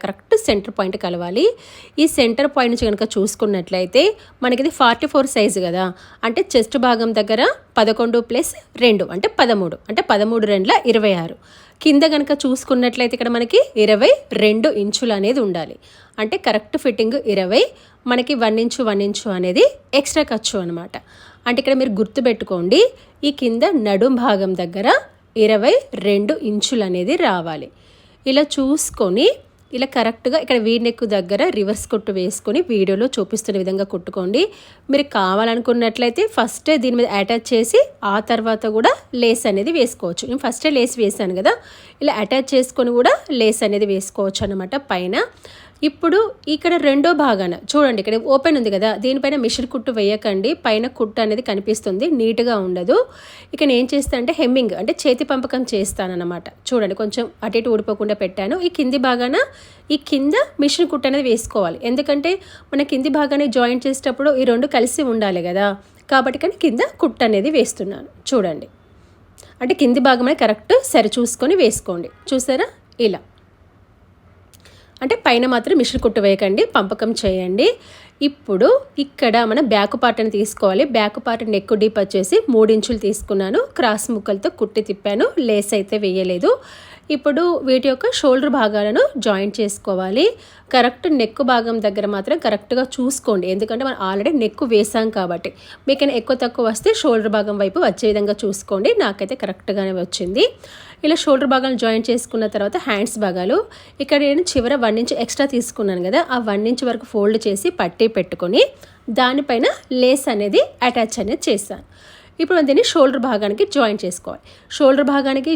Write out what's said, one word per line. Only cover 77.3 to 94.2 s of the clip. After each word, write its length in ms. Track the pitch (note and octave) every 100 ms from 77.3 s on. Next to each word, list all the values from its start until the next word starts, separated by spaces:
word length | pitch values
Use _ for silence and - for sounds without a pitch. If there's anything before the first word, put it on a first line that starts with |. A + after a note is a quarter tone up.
| F#3 F3+ G3 F#4 B4+ - - - _ C#4+
ఇప్పుడు 400 | C#4+ - F#3+ C4+ C5+ - -
ఇక్కడ 320 | C#4+ - A#3+ A3+ A3+
మనం 140 | A#3+ C4+
బ్యాక్ 240 | G#3 G#3 B3
పార్ట్ 180 | A#3+ A3+
అని 100 | A3 G3+
తీసుకోవాలి. 480 | G#3+ - G3+ F#3+ D4 A3+
బ్యాక్ 220 | G#3 A3 A#3+
పార్ట్ 180 | A3+ A3
నెక్ 180 | G3+ G3 G#3+
డీప్ 160 | G#3+ G#3+
వచ్చేసి 340 | G3 G3 G#3 G#4 A4
మూడు 160 | A3+ A3 A3
ఇంచులు 240 | G#3+ A3+ G3+
తీసుకున్నాను. 540 | G#3+ - G3 F#3+ D#4 C#5 -
క్రాస్ 280 | B3 G#3 -
ముక్కలతో 340 | A3 G#3+ G3 F4+ -
కుట్టి 220 | G#3+ - G#3+
తిప్పాను, 380 | G3+ G3+ G3+ A#4+ F4 A#3+
లేస్ 240 | G#3 G3+ G#3
అయితే 200 | G3 G#3+
వేయలేదు. 460 | G3+ F#3 F#3 F3+ D4+ C5+ - - - - -
ఇప్పుడు 280 | D4+ D4 C#4+ F4 E4 C4
వీటి 180 | B3+ C4+
యొక్క 160 | C4 A#4 B4+
షోల్డర్ 340 | C#4+ B3+ C4+ C4+
భాగాలను 440 | G#3+ G#3 G#3 C#4 D5 G4+
జాయింట్ 300 | G#3+ F#3+ G3+ G3
చేసుకోవాలి. 640 | G#3 - - F#3 F#3 A3 G4+ - - - -
కరెక్ట్ 320 | B3+ B3 B3 F4+ C#4+
నెక్ 200 | A3 - B3+
భాగం 240 | A#3+ A3+ A3+ G#3
దగ్గర 200 | G3+ G#3
మాత్రం 220 | G3+ G3 D#4+
కరెక్ట్గా 400 | A#3 G#3 - B3+ B3+ -
చూసుకోండి, 500 | B3+ C4 - G3+ F3
ఎందుకంటే 280 | F#3+ G#3+ A#3 C4+
మనం 100 | - F#3+
already 240 | G3